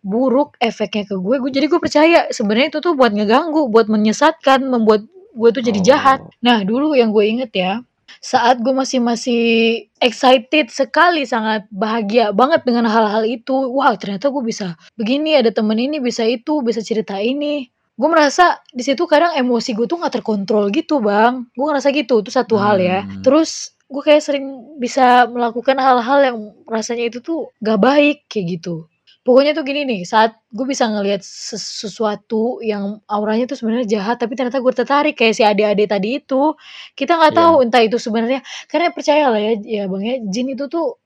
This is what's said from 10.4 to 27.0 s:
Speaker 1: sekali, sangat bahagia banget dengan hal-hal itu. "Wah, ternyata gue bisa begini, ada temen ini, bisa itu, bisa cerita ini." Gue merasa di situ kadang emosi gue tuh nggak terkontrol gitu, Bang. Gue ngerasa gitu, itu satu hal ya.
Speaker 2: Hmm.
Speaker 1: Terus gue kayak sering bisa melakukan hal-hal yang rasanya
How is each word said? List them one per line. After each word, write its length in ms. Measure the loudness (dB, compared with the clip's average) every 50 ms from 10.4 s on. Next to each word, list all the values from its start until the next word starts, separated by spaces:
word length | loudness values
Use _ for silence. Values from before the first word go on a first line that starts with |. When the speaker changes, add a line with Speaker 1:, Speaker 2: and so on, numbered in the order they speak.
| 2 _ 0 0 0 0
Speaker 1:
sekali, 540 | -2 -4 -4 -2 2 2 2 4 2 0 -2
sangat 420 | -2 -4 -2 -2 -2 -4 -4 -6 _
bahagia 600 | -8 -6 -4 -2 -2 -4 -2 0 2 2 2 2
banget 300 | 2 2 2 4 2 0 0
dengan 220 | 0 0 0 0
hal-hal 380 | 2 2 2 2 2 0 0 0
itu. 300 | -2 -4 -6 _ -2 -2 -2 -2 -2
"Wah, 240 | -2 0 2 0 0
ternyata 340 | 0 -6 -8 -8 -4 -4
gue 140 | -4 -4 -2
bisa 320 | -6 -6 -6 -6 -8 -10 -10 _ _ _ _
begini, 400 | -6 -4 -2 -2 -2 0 2 2
ada 140 | 2 2 2
temen 280 | 0 0 -2 -2 -2
ini, 200 | -2 -2 -4 -4 -4
bisa 240 | -4 -4 -4 -2 -2
itu, 360 | -2 -2 -4 _ -4 -4 -2
bisa 200 | -2 -2 -4 -4
cerita 360 | -6 -4 -4 -4 -4 -6 -6
ini." 520 | -4 -4 -4 -4 -4 -4 -4 -6 -6 -8 _ _ _ _ _ _
Gue 160 | -2 0 2
merasa 480 | 4 4 2 2 4 2 2 2 2 -2 _
di 140 | _ _ -6
situ 240 | -2 -2 -2 -2 2
kadang 260 | 2 4 4 4 2 0
emosi 380 | -2 0 0 0 -2 -2 -4
gue 140 | -4 -4 -2
tuh 160 | -4 -4 -4
nggak 160 | -4 -6 -6
terkontrol 520 | -4 -4 -4 -4 -4 -2 0 0 0 0 0
gitu, 280 | -2 -4 -2 -2 -2 0
Bang. 460 | 0 0 2 4 2 2 2 -2 -10 _ _
Gue 120 | -6 -4
ngerasa 220 | -2 -2 0 0 0
gitu, 280 | 0 0 -2 0 0 0
itu 120 | 0 0
satu 260 | -2 -2 0 0 0
hal 200 | 0 2 2 2 2
ya. 200 | 0 0 -2 -2
Speaker 2:
Hmm. 200 | -4 -8 -14 -2
Speaker 1:
Terus 560 | 2 4 4 4 2 0 -4 -12 -14 -16 _ _ _
gue 160 | _ -12 -4
kayak 220 | 2 4 4 4 2
sering 220 | 0 -6 -6 -6 -10 -14 -16 -20 -20 -10
bisa 520 | -8 -8 -4 0 2 4 6 6 4 4
melakukan 500 | 2 0 -4 -4 -4 -4 -4 -2 -2 0
hal-hal 420 | 2 2 2 2 2 2 2 2 2 2
yang 140 | 2 0 -6 -12 -14 _ _ _
rasanya 400 | -6 -6 -6 -4 -6 -6 -4